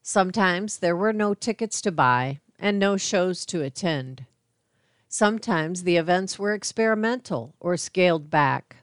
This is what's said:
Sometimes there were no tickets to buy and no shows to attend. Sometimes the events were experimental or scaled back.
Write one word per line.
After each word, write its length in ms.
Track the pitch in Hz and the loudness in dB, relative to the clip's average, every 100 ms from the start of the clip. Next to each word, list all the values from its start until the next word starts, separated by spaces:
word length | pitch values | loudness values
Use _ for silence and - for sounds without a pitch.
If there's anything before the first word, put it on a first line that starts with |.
Sometimes 760 | - 208 185 208 190 175 208 - | 0 0 0 2 2 2 -4 -2
there 180 | 170 | -2
were 160 | 175 214 | 0 0
no 220 | 214 208 | 0 -2
tickets 480 | 202 - 202 226 - | -2 -4 -4 -6 -4
to 100 | 208 | -4
buy 480 | 156 127 123 127 143 _ _ | 2 4 4 0 -6 _ _
and 220 | 202 202 | -2 2
no 160 | 196 | 2
shows 500 | 196 - 196 185 180 - | 0 0 0 0 -2 -6
to 160 | 175 | -4
attend. 640 | 139 - 175 147 131 131 127 _ _ _ _ _ _ _ _ | -6 -2 -2 -2 -6 -14 -18 _ _ _ _ _ _ _ _
Sometimes 760 | - 208 220 233 175 156 180 | 2 2 2 0 0 0 -2
the 140 | 175 170 | 2 2
events 420 | 160 180 190 - | 4 0 0 -4
were 140 | 202 | -4
experimental 1000 | 208 - - 220 220 220 254 - 147 117 _ | -4 -6 0 0 2 0 -4 -4 -6 -6 _
or 160 | 175 | -4
scaled 540 | 175 - - 180 165 147 | -4 -4 2 2 2 0
back. 480 | 156 143 131 _ - | 2 2 0 _ -20